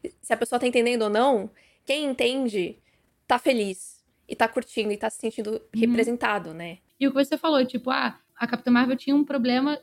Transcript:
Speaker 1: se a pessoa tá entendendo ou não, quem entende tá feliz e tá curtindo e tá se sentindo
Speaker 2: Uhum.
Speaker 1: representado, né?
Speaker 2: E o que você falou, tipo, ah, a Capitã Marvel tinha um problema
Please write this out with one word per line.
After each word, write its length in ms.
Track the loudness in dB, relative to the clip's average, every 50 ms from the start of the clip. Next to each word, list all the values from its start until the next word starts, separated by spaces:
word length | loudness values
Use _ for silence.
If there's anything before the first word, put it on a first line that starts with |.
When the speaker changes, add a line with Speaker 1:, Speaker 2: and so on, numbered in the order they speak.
| -14 -14 -14 _
Speaker 1:
se 120 | -6 -4 -2
a 40 | -2
pessoa 220 | -2 -2 -2 0
tá 60 | 0 0
entendendo 360 | 2 2 2 2 2 0 0
ou 60 | 0
não, 400 | 2 4 4 4 4 2 0 -4 -12 _ _ _ _ _ _
quem 200 | -4 -2 -2 -2
entende 720 | -2 -2 0 0 0 0 0 -2 -2 -2 -2 -4 -4 -6 _ _ _ _ _ _ _ _ _ _ 0
tá 100 | 0 2
feliz 640 | 2 2 2 2 0 -4 -6 -10 -12 -20 -20 _ _ _ _ _ _ -8
e 80 | -2
tá 120 | 0 0 0
curtindo 420 | 0 -2 -6 -6 -4 -4 -2 -2
e 60 | -2 -2
tá 120 | -4 -6
se 100 | -6 -4
sentindo 320 | -8 -8 -6 -6 -6 -6 -6
Speaker 2:
Uhum. 80 | -8 -8 _ -2
Speaker 1:
representado, 800 | 2 2 4 4 4 2 0 0 0 0 0 0 -2 -4 -8 -12
né? 260 | -12 -12 -12 -12 -14 _ _ _ 0
Speaker 2:
E 80 | 0 0
o 40 |
que 120 | 2 2 0
você 140 | 0 0 -2
falou, 280 | 0 2 2 2 2
tipo, 240 | 0 -2 -6 -4 -2
ah, 300 | -2 0 -2 -2 -4 -8 _ _ _
a 100 | -6 -4 -4
Capitã 220 | -4 -2 0 2
Marvel 280 | 4 4 4 2 0 -2
tinha 180 | 0 2 2
um 80 | 2 2
problema 560 | 2 0 -2 0 2 2 2 2 0 -2 -4